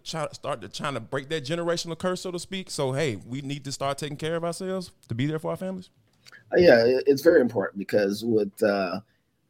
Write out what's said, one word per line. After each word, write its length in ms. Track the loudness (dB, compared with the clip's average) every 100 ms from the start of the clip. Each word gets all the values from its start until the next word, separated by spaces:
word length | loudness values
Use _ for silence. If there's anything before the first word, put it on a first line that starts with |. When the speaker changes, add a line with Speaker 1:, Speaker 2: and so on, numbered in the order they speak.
Speaker 1:
try, 240 | -10 -8 -8
start 280 | -8 -8 -8
to, 80 | -10
trying 260 | -8 -6
to 60 | -6
break 280 | -6 -8 -6
that 140 | -6
generational 540 | -4 -4 -2 -4 -4 -6
curse, 220 | -4 -4
so 100 | -6
to 80 | -10
speak? 320 | -8 -10 -8
So, 220 | -4 -2
hey, 240 | -2 -2 -4 -8
we 140 | -10
need 240 | -8 -8
to 80 | -8
start 260 | -6 -4 -4
taking 200 | -8 -6
care 180 | -6 -4
of 80 |
ourselves 480 | -4 -6 -6 -6 -8 _ -8
to 60 |
be 120 | -4 -2
there 120 | -2
for 100 | -4
our 40 | -6
families? 340 | -8 -10 -14 _ _ _ -20 -20 _
Speaker 2:
Uh, 60 | 6
yeah, 260 | 8 8
it, 200 | 8 4 4
it's 160 | 4
very 180 | 6 6
important 380 | 6 0 -4 -6
because 460 | -2 2 2 0
with, 380 | 0 0 0 0
uh, 380 | 0 2 -2 -4 -10 _ _ _